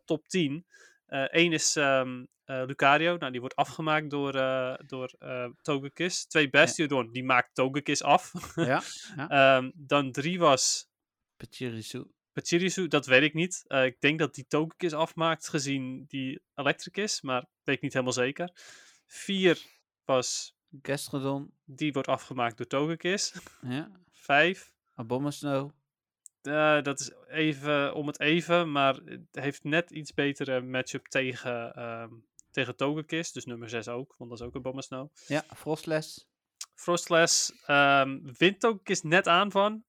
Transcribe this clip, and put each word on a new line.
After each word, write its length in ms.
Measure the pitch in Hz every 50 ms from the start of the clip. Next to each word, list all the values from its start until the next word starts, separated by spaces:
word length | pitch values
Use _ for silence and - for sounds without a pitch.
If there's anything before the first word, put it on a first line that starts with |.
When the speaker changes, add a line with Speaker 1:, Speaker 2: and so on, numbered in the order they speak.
| -
Speaker 1:
top 240 | - 165 151 - _
tien. 380 | - 185 165 135 139 165 - _ _ _ - - _ _ _
Eh, 160 | _ 143 139 135
één 300 | 135 - 170 170 175 160
is, 240 | 151 - - -
ehm, 480 | 160 147 139 135 135 131 127 127 123 127 - _ _ _
eh, 180 | - 135 131 131
Lucario, 500 | 127 139 - 143 139 143 151 160 170 175
nou, 140 | 170 156 131
die 100 | 127 123
wordt 160 | 120 175 -
afgemaakt 540 | - 170 - - - 160 156 151 156 156 147
door, 240 | 143 143 139 139 135
eh, 400 | 135 131 131 131 131 127 127 131 - 147
door, 280 | 139 139 131 127 127 - _
eh, 280 | - 139 131 127 123 120 - _ _
Togekiss. 640 | - 147 139 135 139 - - 165 180 - - -
Twee, 180 | - - 160 151
Speaker 2:
Ja. 60 | 139
Speaker 1:
Bastiodon, 600 | - 143 156 165 - - 160 139 143 131 117 113 117
die 120 | 127 127
maakt 300 | 131 127 123 - - _
Togekiss 480 | - 131 131 131 147 139 - 143 - -
af. 300 | 143 147 185 - - -
<laughs> 380 | 175 - - - 175 165 127
Speaker 2:
Ja, 120 | 135 170 185 - - - - - -
ja. 120 | 147 139 175
Speaker 1:
Ehm, 420 | - 139 135 135 135 131 127 131 -
dan 380 | 170 143 135 147 143 139 135 120
drie 260 | 147 135 165 180 180
was 500 | 170 151 135 - - - - - - - _ _ _ _ _ _ _ _ _
Speaker 2:
Pachirisu. 680 | _ - - - - 127 123 113 113 107 - - 123 - - _ _ _ _ _
Speaker 1:
Pachirisu, 560 | - - - 170 175 185 185 - 196 185 156
dat 180 | 156 147 131
weet 160 | - 131 131 147
ik 120 | 151 147
niet. 300 | 160 175 180 - - -
Eh, 180 | _ - 135 131
ik 160 | 131 127 -
denk 180 | - 139 156 160
dat 160 | 160 139 -
die 120 | - 127
Togekiss 480 | - - 151 156 160 - _ 180 175 151
afmaakt 540 | 151 165 160 - 165 160 165 160 156 - -
gezien 560 | - 151 131 139 139 135 131 127 131 135 135 -
die 340 | - 135 131 131 135 - - _ _
Electricus, 680 | - 135 139 147 - - 185 - 196 208 214 - -
maar 240 | - 139 127 123 - - _ _ _
weet 120 | - 139
ik 60 | - -
niet 100 | 135 -
helemaal 200 | 135 127 127 117
zeker. 360 | 123 123 131 139 - 170 180 - - - - - - - - _ _ _
Vier 560 | _ - - - - 196 190 190 180 160 - - - _ _ _ _ _ _ _
was 520 | - 135 127 120 - - - - - - _ _ _ - 139 -
Speaker 2:
Gastrodon. 720 | 135 139 143 - - - 139 131 139 139 139 143 - _ _ _
Speaker 1:
Die 280 | - 135 - 156 151 135
wordt 160 | 139 135 -
afgemaakt 480 | 135 131 - - 131 123 120 117 117
door 100 | - 120
Togekiss. 640 | - - 135 147 160 165 160 - 175 190 208 - - - 180 - - - _ -
Speaker 2:
Ja. 280 | 127 123 139 160 214 - - _ _
Speaker 1:
Vijf. 640 | _ _ _ - 143 143 156 175 190 - - - _ _ _ _ _
Speaker 2:
Abomasnow. 760 | - 120 110 120 131 143 147 143 - 151 147 139 135 139 143 - _ _ _ _ _ _ _ _ _ _ - _ _ _
Speaker 1:
Eh, 400 | 139 147 151 151 156 151 147 135
dat 180 | 139 135 -
is 100 | 131 127 - - - -
even 680 | 135 156 160 156 147 135 139 147 147 143 143 139 -
om 120 | 151 147
het 140 | 147 147 -
even, 520 | 147 147 160 175 160 165 170 175 170 160 143
maar 220 | 143 139 135 135
het 340 | - - - 127 127 120 -
heeft 340 | _ - 131 139 143 - -
net 260 | 143 151 170 170 -
iets 240 | - 156 147 - -
betere 460 | - 143 143 139 - 143 131 131 127
matchup 460 | 123 127 127 131 127 - - 131 -
tegen, 680 | - - 139 131 127 120 117 - 131 120 117 117 120 -
ehm, 360 | - 120 117 113 117 117 113 113 117 - _ _ - _ _
tegen 260 | _ 147 131 120 123
Togekiss. 560 | - 135 139 151 156 151 - 165 160 170 - -
Dus 120 | - -
nummer 240 | 127 120 117 117 113
zes 200 | 120 117 107 123
ook, 260 | 120 123 135 - _ _
want 120 | 123 117
dat 100 | 117 107
is 60 | 117
ook 80 | 123 -
een 60 | 139
Abomasnow. 480 | 127 131 131 135 131 - 135 131 135 147 - - -
Speaker 2:
Ja, 180 | - 143 151 - - -
Frostlass. 720 | - - 151 156 151 - 165 156 156 160 - - - - _ _ _ _ _ _ _ - - _
Speaker 1:
Frostlass, 800 | - - - 175 165 - - 170 160 170 151 - - - - - - _
ehm, 520 | - 143 143 143 139 139 139 135 135 135 135 165 139 120 -
wint 220 | 160 185 202 -
Togekiss 420 | - 233 226 190 - - 190 - -
net 260 | 151 160 185 196 -
aan 220 | 170 180 202 208
van, 340 | 185 196 196 208 220 220 -